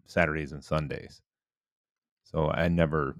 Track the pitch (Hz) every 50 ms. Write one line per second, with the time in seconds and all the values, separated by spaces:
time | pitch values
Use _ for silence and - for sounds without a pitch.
0 | _ - - 92 85 78 78 78 76 67 71 71 - - 78 78 76 67 67 -
1 | - - - - _ _ _ _ _ _ _ _ _ _ _ _ _ _ _ _
2 | _ _ _ _ _ _ - 80 78 78 - - 85 85 85 85 82 76 78 78
3 | 71 65 - -